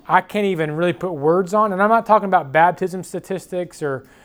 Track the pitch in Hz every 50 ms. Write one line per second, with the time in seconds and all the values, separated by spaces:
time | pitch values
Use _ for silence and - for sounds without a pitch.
0 | - - 165 185 180 - - 208 202 196 185 160 160 151 151 160 175 175 165 -
1 | 175 156 170 139 143 156 170 190 196 170 202 214 220 214 185 185 202 214 226 233
2 | 220 - 214 208 196 196 185 175 143 135 131 156 165 175 175 - 185 180 180 185
3 | 175 - - 175 - - 190 165 - - 185 180 175 - - - 156 143 135 127
4 | - _ _ _